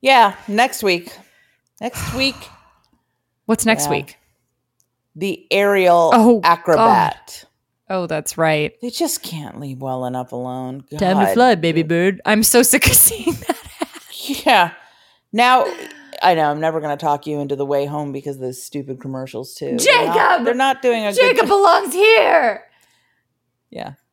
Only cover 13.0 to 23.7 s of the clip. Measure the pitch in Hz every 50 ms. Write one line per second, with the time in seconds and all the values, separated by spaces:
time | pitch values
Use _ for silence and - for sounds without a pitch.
13 | - - 453 427 - - - - - - - - - - - - 339 - - -
14 | - - - - - - 285 - - - 254 202 175 170 - - _ _ _ _
15 | _ _ _ _ _ _ - 214 240 247 254 254 247 - - - - - - -
16 | - - - - - 185 180 160 156 147 147 151 156 160 160 160 151 151 147 143
17 | 165 156 147 143 147 151 151 147 143 139 143 135 139 139 143 143 143 143 147 151
18 | 151 143 135 139 135 143 139 135 131 127 131 127 - - - 147 139 139 131 131
19 | - 139 135 131 131 135 - 113 131 135 - - 156 143 - 240 - 523 554 480
20 | - 339 - - - - 370 339 240 233 240 247 262 269 262 254 - 254 233 226
21 | 214 208 202 - 508 494 494 - 440 - 403 403 392 392 339 - 392 339 262 359
22 | 403 440 453 453 - - - 330 285 233 202 - - _ _ _ _ _ _ _
23 | _ _ _ _ _ _ _ _ _ _ _ _ _ _